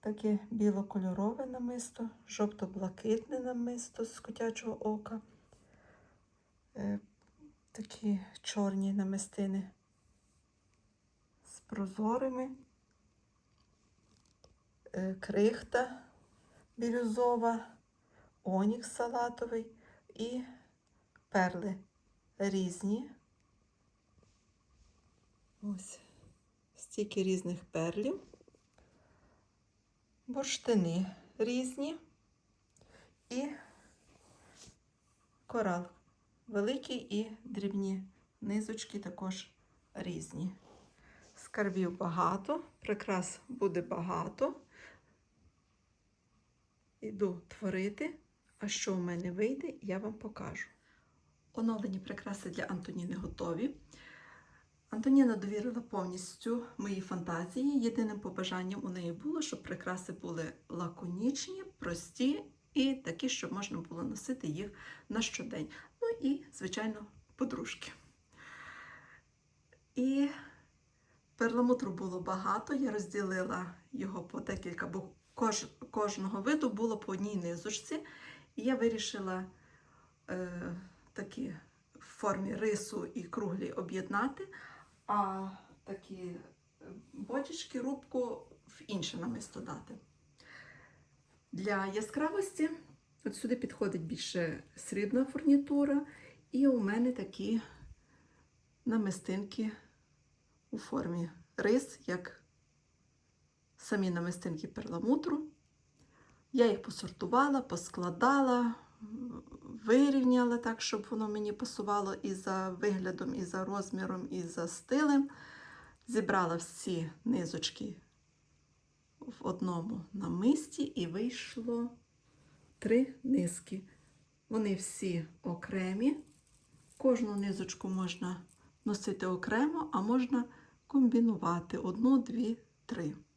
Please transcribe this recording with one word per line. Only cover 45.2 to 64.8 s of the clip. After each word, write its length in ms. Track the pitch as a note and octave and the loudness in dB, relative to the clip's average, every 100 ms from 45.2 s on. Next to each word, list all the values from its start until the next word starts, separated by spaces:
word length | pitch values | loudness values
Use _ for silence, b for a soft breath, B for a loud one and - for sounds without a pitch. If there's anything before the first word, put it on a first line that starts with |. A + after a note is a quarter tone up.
| _ _ _ _ _ _ _ _ _ _ _ _ _ _ _ _ _ _ | _ _ _ _ _ _ _ _ _ _ _ _ _ _ _ _ _ _
Іду 400 | A3 G#3 G3+ F3 - | -10 0 0 0 -10
творити, 680 | - G3+ F#3+ G3 G#3 D#4 E4 _ _ _ _ | -6 -2 0 0 0 -4 -6 _ _ _ _
а 80 | G#3 | -4
що 260 | - - | -2 0
в 60 | F#3+ | 0
мене 320 | F3 F3 F#3 | 0 -2 -2
вийде, 420 | F3 G#3+ C#4 E4 - | 0 0 0 -4 -8
я 160 | G3+ F#3+ | -4 -2
вам 160 | G#3+ | -2
покажу. 540 | G#3+ A3 G#3+ - - - _ b b b b b _ _ | -6 -10 -8 -8 -8 -10 _ b b b b b _ _
Оновлені 460 | - A3+ G#3+ G3 F#3+ | -2 0 0 -2 -4
прикраси 500 | - G3 - G3+ F#3 | -6 -8 -6 -6 -6
для 140 | F3 | -6
Антоніни 520 | - F#3 - - F3 F3+ | -4 -4 -6 -6 -4 -4
готові. 600 | - - E3+ E3 C4 - B B B B B B B B B _ _ | -6 -6 -2 0 -2 -4 B B B B B B B B B _ _
Антоніна 460 | A3 B3 C4+ B3+ G#3+ | 0 8 10 10 6
довірила 460 | G3 G#3 A#3+ A#3 | 0 -2 -2 -4
повністю 840 | A#3 G#3 F#3 F3+ - - A3+ A#3 A#3 - | -4 -4 -2 -4 -10 -8 -2 -2 -4 -6
моїй 240 | G3+ F#3+ | -4 -2
фантазії. 800 | F#3 F3+ E3+ E3+ F3+ - C#4 C#4+ | -2 -4 -2 -2 -2 0 2 4
Єдиним 400 | A#3 A3+ A3 G#3 | 2 2 0 0
побажанням 600 | G3+ F#3 F#3 F#3 F#3 G3+ | -6 -4 -2 -2 -2 -4
у 60 | F#3+ | -6
неї 220 | F3+ E3+ | -4 -4
було, 300 | E3+ D4 D#4+ | -4 -2 -2
щоб 220 | D#4 - | -2 -6
прикраси 500 | - F#3 - F3+ F3+ | -8 -8 -6 -6 -6
були 400 | F3+ F3+ E3 D#3 - _ | -8 -6 -4 -6 -8 _
лаконічні, 920 | E3+ F3 E3+ F3 F3 A3+ C#4+ - F#4+ F#4+ - | -6 -4 -6 -6 0 0 0 -4 -8 -12 -8
прості 640 | G#3 E3 - - B3+ D4+ - - _ | -6 -6 -8 0 2 2 -4 -20 _
і 200 | - C4+ | 2 2
такі, 360 | C4+ - E3 C4 | 2 -4 -2 -2
щоб 240 | - E3+ | -2 -2
можна 240 | F#3+ G3 E3+ | -4 -4 -6
було 260 | E3+ E3 | -6 -6
носити 440 | - G#3+ - B3+ D#3+ | -6 -6 -4 -4 -2
їх 240 | D3+ G3+ B | -4 -6 B